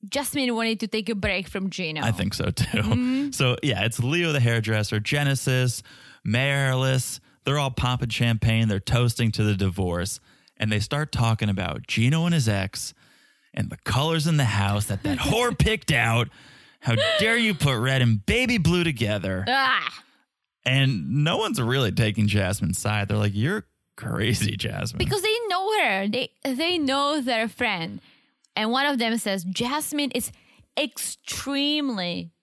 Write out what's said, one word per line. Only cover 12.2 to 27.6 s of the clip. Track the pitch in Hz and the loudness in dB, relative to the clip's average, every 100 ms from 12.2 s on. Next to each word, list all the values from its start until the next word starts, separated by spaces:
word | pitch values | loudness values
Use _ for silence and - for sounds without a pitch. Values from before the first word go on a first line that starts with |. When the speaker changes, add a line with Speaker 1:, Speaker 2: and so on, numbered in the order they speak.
| 170 | 2
Speaker 2:
and | |
his | 170 113 | 2 2
ex | 101 95 - - - _ _ _ _ _ | 0 -2 -6 -10 -12 _ _ _ _ _
and | - - | -8 -8
the | - | -6
colors | - 101 151 165 156 | -2 0 2 0 2
in | 156 | 2
the | 127 | 2
house | 101 101 104 104 | 2 2 0 -2
that | 98 | -4
that | - 277 | -2 -2
Speaker 1:
<laughs> | - | 0
Speaker 2:
whore | 226 247 - | 2 0 2
picked | 214 220 - | 2 2 0
out. | 135 117 117 117 - - - - _ | 2 4 2 0 -6 -20 -20 -20 _
How | - 117 - 659 | -2 0 2 2
dare | 214 233 | 2 2
you | 226 | 2
put | 185 147 123 | 0 0 2
red | 123 135 | 2 2
and | 123 110 - | 4 2 2
baby | 214 254 240 | 2 2 2
blue | 160 175 | 4 4
together? | 170 127 107 104 - 92 98 | 2 0 -2 0 -2 -4 0
Speaker 1:
Ah. | 262 262 240 151 - - _ _ _ _ _ - | 0 2 0 -2 -8 -20 _ _ _ _ _ 0
Speaker 2:
And | 131 135 110 71 127 | 2 4 0 -2 0
no | 147 254 | 2 2
one's | 427 190 | 0 0
really | 117 131 120 | 0 2 0
taking | 92 110 104 104 | 2 0 2 2
Jasmine's | 104 92 107 - 92 | 2 0 0 -2 -2
side. | - 107 101 | -2 -2 0
They're | 107 | 0
like, | 107 | 0
"You're | 101 127 208 - _ _ - | 0 0 -2 -6 _ _ -12
crazy, | - - 110 120 107 - | -6 -2 0 2 0 -2
Jasmine." | - - 107 117 | -6 -6 -6 -2
Speaker 1:
Because | - 403 | 0 0
they | 381 440 453 | 0 0 0
know | 359 381 427 | -2 0 0
her. | 294 190 196 | 2 0 0
They, | 220 - _ | -2 -4 _
they | 277 254 330 359 | -6 -2 0 0
know | 285 269 285 302 | 0 2 2 0
their | 254 233 226 | 0 0 -2
friend. | - | -2